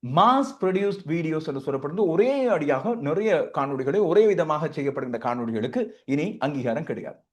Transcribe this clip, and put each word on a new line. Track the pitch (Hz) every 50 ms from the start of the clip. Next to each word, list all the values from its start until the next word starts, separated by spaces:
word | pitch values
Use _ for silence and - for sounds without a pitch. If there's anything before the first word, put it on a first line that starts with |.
| -
மாஸ் | 123 131 160 196 226 254 269 277 269 - -
ப்ரொடியூஸ்ட் | - 185 185 190 202 202 196 196 175
வீடியோஸ் | 147 160 170 170 160 160 156 156 160
என்று | 143 135 135
சொல்லப்படுறது | - 139 135 139 143 156 190 220 175 160
ஒரே | 165 214 254 277 277 262 247 208
அடியாக | 170 147 143 143 131 135 214 233 233 143 139
நிறைய | 156 185 214 220 196 156 - - - -
காணொளிகளை | 139 139 143 131 131 135 143 202 208 165
ஒரே | 160 202 220
விதமாக | 214 196 165 170 156 156 151 160 151 139
செய்யப்படுகின்ற | - 143 139 135 143 135 127 120 113
காணொளிகளுக்கு | 117 127 123 123 120 113 113 110 107 123 117 247 233 - - - _ - 135
இனி | 143 156 196 220 - -
அங்கீகாரம் | 139 151 139 120 120 113 139 160 -
கிடையாது. | 127 104 87 67 - _ _ _